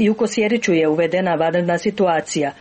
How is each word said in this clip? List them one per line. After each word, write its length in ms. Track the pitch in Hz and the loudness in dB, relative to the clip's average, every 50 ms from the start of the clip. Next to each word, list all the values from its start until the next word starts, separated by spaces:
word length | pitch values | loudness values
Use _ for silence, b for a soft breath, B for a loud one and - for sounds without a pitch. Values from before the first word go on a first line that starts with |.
i 80 | 214 208 | 2 2
u 40 | 214 | 2
Kosjeriću 580 | 220 226 208 - 233 208 214 240 233 - 202 | 0 -2 -2 0 -2 0 0 0 0 0 0
je 160 | 170 160 156 156 | 2 2 2 2
uvedena 460 | 156 165 165 160 175 185 185 175 165 | 2 2 0 0 0 0 0 0 0
vanredna 440 | 151 160 165 165 175 175 175 170 170 | 0 0 0 0 0 0 0 -2 -2
situacija. 680 | - 208 202 - 190 175 165 156 156 - - 160 143 139 - - | -2 -2 0 0 2 2 2 0 -2 -4 -4 -4 -4 -4 -4 -4